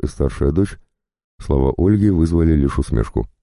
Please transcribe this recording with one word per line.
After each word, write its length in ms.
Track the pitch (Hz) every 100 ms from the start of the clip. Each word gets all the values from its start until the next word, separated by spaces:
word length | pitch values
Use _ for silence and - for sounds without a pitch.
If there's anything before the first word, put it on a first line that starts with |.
и 60 | -
старшая 460 | - 69 - 71
дочь, 260 | 80 98 - _ _ _ _ _ -
слова 340 | - 69 67 -
Ольги 340 | 90 107 104
вызвали 440 | 90 82 85 82
лишь 240 | 78 69 67
усмешку. 480 | - 57 - - 57 _